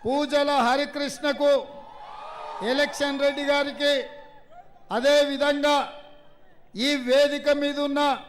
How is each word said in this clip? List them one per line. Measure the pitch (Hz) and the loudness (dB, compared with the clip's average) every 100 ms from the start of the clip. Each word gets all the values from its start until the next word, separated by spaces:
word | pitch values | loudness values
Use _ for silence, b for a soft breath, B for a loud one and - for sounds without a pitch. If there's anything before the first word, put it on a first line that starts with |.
పూజల | 214 277 294 285 285 285 240 | 0 -2 0 0 2 2 2
హరికృష్ణకు, | 262 285 285 285 277 294 285 285 277 - - - - - - - - - - 196 | 2 0 -4 -6 -4 -4 0 2 2 0 -16 -18 -18 -18 -16 -16 -14 -12 -8 -4
ఎలక్షన్ | 262 285 - 285 277 | 0 -2 -2 -4 0
రెడ్డి | 285 277 285 | 0 0 0
గారికి, | 285 285 285 285 277 240 - - - - - - - - 208 | 0 0 -2 0 0 -2 -12 -20 -20 -20 -20 -20 -20 -6 0
అదేవిధంగా | 262 294 285 269 285 285 294 285 - - - - - - - - - - 262 | 4 4 4 2 0 2 2 2 0 -8 -20 -20 -20 -20 -20 -20 -16 -4 -2
ఈ | 285 247 | -2 2
వేదిక | 262 285 285 294 285 | 4 4 2 0 2
మీద | 285 285 285 | 0 0 -2
ఉన్న | 277 294 247 | 0 0 0